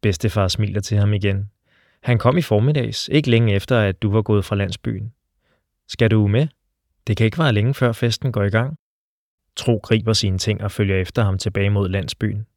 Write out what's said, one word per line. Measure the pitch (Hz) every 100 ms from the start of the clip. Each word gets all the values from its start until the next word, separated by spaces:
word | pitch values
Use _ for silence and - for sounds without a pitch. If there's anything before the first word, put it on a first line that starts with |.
Bedstefar | 107 92 110 107 95
smiler | - 104 101
til | 95 104
ham | 101
igen. | 104 101 98 101 _ _ _ _ _
"Han | - 120
kom | 120 156
i |
formiddags, | - 104 123 151 113 110 -
ikke | 151 143
længe | 117 113
efter, | 98 - 120
at | 104 92
du | 107
var | 107
gået | 104 104
fra | 95 104
landsbyen. | 98 92 117 104 107 _ _ _ _ _ _ _ _
Skal | - 113
du | 110 104
med? | 107 156 _ _ _ _ _ -
Det | 107
kan | 117
ikke | 147
være | 156
længe, | 104 113
før | 139 123
festen | 113 120 113 131
går | 107
i | 101
gang." | 110 127 160 _ _ _ _ _ _ _ -
Tro | - 113
griber | - 113 110
sine | 110 101 92
ting | - 101
og | 104
følger | - 101 95
efter | 92 -
ham | 104 95
tilbage | - 101 101
mod | 101 95
landsbyen. | 95 - - 107 101 107